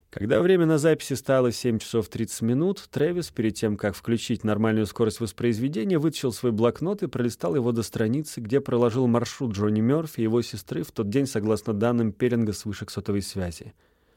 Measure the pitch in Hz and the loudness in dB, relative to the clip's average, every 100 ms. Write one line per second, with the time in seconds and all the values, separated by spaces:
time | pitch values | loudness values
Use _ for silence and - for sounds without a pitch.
0 | _ - 104 - 175 185 160 156 160 151 | _ -6 0 4 6 6 6 4 4 2
1 | - 131 - 131 123 110 123 113 - 117 | 0 -4 2 4 4 2 0 0 0 -2
2 | 101 107 113 - 113 127 175 202 - 131 | -2 -4 -6 -2 0 0 0 -2 -6 -2
3 | 156 175 160 - 110 - 110 104 104 92 | 0 0 -6 -2 -2 0 -2 0 -2 -4
4 | - 117 - 117 107 104 110 110 104 - | -2 -2 0 -2 0 2 2 2 0 0
5 | 110 - 110 - 120 107 131 180 208 170 | 0 0 -6 -2 0 0 -2 -2 0 2
6 | 156 147 135 - 123 107 117 - 160 202 | 0 0 -4 -2 0 2 2 2 -2 -4
7 | 165 - 120 - 170 156 120 117 107 113 | -4 -2 -2 -2 -2 0 0 0 -2 -2
8 | 110 135 151 - 107 135 139 120 120 117 | 0 0 -4 -8 -2 -2 2 2 2 2
9 | 123 117 113 - 131 98 107 107 113 151 | 2 2 0 -4 -4 0 0 2 2 2
10 | 160 - 110 120 117 104 - - - - | 0 -2 0 0 0 -6 -8 -8 -6 -4
11 | 101 123 139 113 104 107 - 101 117 120 | -2 0 0 0 0 0 0 0 2 2
12 | 113 - 123 120 107 98 107 98 101 - | 0 0 0 2 0 -2 -6 -10 -10 -8
13 | 95 101 95 95 90 82 - - _ _ | -4 -2 -2 -6 -6 -8 -14 -20 _ _
14 | _ | _